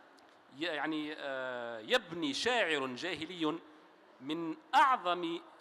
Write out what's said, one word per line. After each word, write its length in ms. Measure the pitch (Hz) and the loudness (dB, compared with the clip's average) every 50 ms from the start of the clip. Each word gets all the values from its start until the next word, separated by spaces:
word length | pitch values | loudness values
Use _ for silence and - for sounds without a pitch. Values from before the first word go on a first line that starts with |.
| - - - - - - - - - - - 131 | -20 -20 -20 -20 -20 -20 -20 -20 -20 -16 -8 -4
يعني، 560 | 160 175 160 147 139 156 160 156 151 151 151 | -4 -2 -2 -2 -2 -2 -2 -2 -4 -6 -6
آه، 600 | - - 139 135 131 131 127 123 123 120 117 117 110 | -6 -6 -6 -4 -4 -4 -4 -4 -6 -6 -6 -8 -6
يبني 540 | 110 135 226 254 202 170 165 170 160 143 131 | -2 2 2 2 2 0 -6 -2 -2 -2 0
شاعر 540 | - - 226 254 233 202 165 156 143 131 | 0 2 2 4 4 4 4 2 2 0
جاهلي 720 | 131 123 117 135 175 175 147 160 160 185 170 160 151 127 107 - - - - - - - - - - - - | 0 -4 -4 -4 -4 -4 -4 -6 -8 -4 0 0 0 0 -2 -6 -14 -20 -20 -20 -20 -20 -20 -20 -20 -20 -10
من 360 | 131 139 156 170 170 160 160 - - - - | -6 -4 -4 -2 -2 -4 -6 -6 -4 2 4
أعظم 640 | 277 302 269 254 220 175 180 175 180 175 165 170 175 - - - - | 6 6 6 6 4 2 2 0 0 0 -2 -4 -4 -8 -12 -18 -12